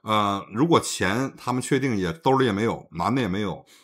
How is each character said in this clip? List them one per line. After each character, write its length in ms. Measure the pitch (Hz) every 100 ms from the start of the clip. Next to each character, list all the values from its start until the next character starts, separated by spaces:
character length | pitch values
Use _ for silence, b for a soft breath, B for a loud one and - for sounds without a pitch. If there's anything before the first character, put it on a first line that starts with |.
呃， 420 | 110 107 101 98 -
如 140 | 104 165
果 120 | 135
钱 540 | - - 92 110 135 -
他 160 | -
们 80 | 123
确 200 | - 139
定 180 | 135 107
也 160 | 87
兜 240 | 80 135 131
里 80 | 127
也 60 |
没 120 | 98
有， 240 | 113 73 -
男 220 | 82 90
的 60 | 131
也 80 | 110
没 140 | 95
有， 240 | 101 80 b b